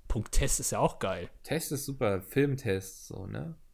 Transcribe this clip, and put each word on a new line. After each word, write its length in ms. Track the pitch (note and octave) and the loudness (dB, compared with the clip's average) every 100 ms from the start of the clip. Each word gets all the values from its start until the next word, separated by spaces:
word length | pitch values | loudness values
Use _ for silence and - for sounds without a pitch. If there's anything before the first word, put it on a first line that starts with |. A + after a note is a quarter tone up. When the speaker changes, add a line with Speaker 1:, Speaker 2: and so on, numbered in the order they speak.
| - | -2
Speaker 1:
Punkt 240 | - B2+ | -2 4
test 280 | - C#3 - | 4 4 2
ist 120 | C3+ | 0
ja 60 | G#2+ | 2
auch 200 | D3+ - | 2 2
geil. 320 | G2 F2+ F2 - | -2 -2 -6 -10
Speaker 2:
Test 300 | - D3 - | -4 -2 -2
ist 140 | C#3 - | -4 -4
super, 340 | C#3 A2+ G2 | 0 2 2
Filmtest, 880 | - - C#3+ C3+ A2 F#2+ - - - | 0 2 4 2 0 0 -2 -14 -14
so, 200 | - G2+ | -12 -8
ne? 280 | G#2+ D#3+ D#3+ - | -8 -8 -10 -12